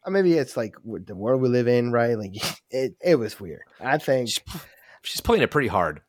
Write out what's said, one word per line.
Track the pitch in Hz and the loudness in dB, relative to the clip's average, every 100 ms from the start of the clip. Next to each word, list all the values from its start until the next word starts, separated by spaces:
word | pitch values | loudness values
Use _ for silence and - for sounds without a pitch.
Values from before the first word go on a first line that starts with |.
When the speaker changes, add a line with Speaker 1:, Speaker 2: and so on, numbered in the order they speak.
| - | 0
Speaker 1:
uh, | |
maybe | 196 185 165 | 2 4 2
it's, | 131 - | 0 -4
like, | 110 - | -6 -8
w-, | 110 101 | -12 -12
the | 95 92 | -12 -6
world | 107 131 | 0 2
we | 127 | 4
live | 123 120 | 2 4
in, | 120 120 | 4 4
right? | 120 117 117 | 2 0 0
Like, | 101 101 - | -4 -8 -8
<laughs> | - _ | -8 _
it, | 131 131 - | -4 -4 -2
it | 180 156 | 2 2
was | 107 - | 2 -8
weird. | 95 76 - _ | -14 -14 -18 _
I | 117 151 | -2 -2
think | - 131 120 | 0 0 0
Speaker 2:
She's, | - - 165 - _ - - | -6 -8 -14 -14 _ -20 -16
she's | - - | -12 -8
playing | - 226 | 0 2
it | 123 | 2
pretty | 151 123 | 2 0
hard. | 101 85 76 | 2 0 -2